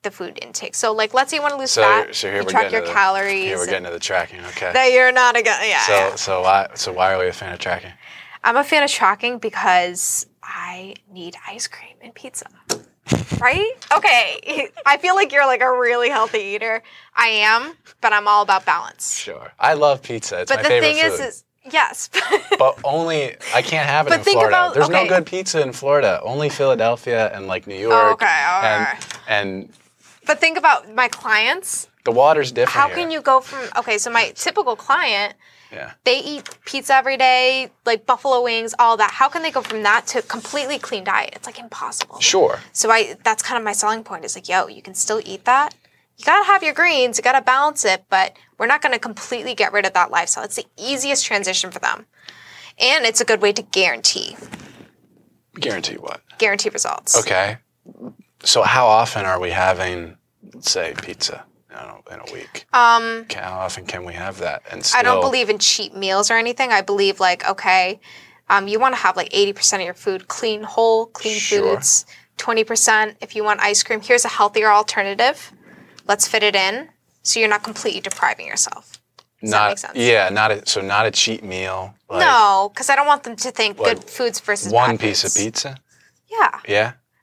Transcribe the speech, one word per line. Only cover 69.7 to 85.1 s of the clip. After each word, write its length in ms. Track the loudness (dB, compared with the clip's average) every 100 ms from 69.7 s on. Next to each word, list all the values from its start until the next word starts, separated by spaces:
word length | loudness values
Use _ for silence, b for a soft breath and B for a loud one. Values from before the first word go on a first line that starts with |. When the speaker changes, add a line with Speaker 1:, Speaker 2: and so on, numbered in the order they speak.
| -2
Speaker 1:
of 40 | -4
your 80 | -8
food 320 | -6 -6 -6
clean, 360 | -6 -4 -6
whole, 440 | -4 0 4 2 0
clean 300 | -6 -6 -4
Speaker 2:
Sure. 380 | -2 0 2 0
Speaker 1:
foods. 300 | 2 0 -2 B B -10
Twenty 260 | -2 0
percent 540 | 0 0 2 4 2 -6
if 140 | -12 -6
you 80 |
want 160 | -2 0
ice 200 | 0 0
cream. 180 | -2 -4
Here's 240 | 2 2 2
a 40 |
healthier 420 | 0 0 2 4
alternative. 800 | 4 2 -2 -2 0 0 -2 -10 -20 B B B B -2
Let's 200 | 0 0
fit 160 | 2
it 120 | 2 2
in 340 | 0 -4 -10 _ _ _
so 160 | -4 0
you're 100 | 0
not 140 | 0
completely 360 | -4 -8 -6 -6
depriving 480 | -8 -4 -4 -4 -8
yourself. 460 | -4 -4 -6 -18 -20 _ _ _ _
Does 100 | -2
Speaker 2:
Not, 60 | 2
Speaker 1:
that 40 | 2
make 80 | 0
sense? 140 | -6 0
Speaker 2:
yeah, 320 | 4 4 4
not 220 | 2 2
a, 140 | 0 -2
so 140 | -2
not 240 | 0 0 0
a 60 |
cheat 320 | 0 -2 -4
meal. 500 | -8 -6 -6 -6 -10 -16 -6
Like, 120 | 0
Speaker 1:
No, 500 | 4 6 6 4 0
'cause 160 | -2 0
I 60 | 2
don't 100 | 2
want 160 | 2
them 120 | -2 -10
to 160 | -8
think 260 | -2 -2 0
Speaker 2:
like, 200 | 0 -2
Speaker 1:
good 120 | -6
foods 300 | -4 -4 -4
versus 320 | -4 -4 0
Speaker 2:
one 200 | 2 2
Speaker 1:
bad 80 | 2
Speaker 2:
piece 200 | -2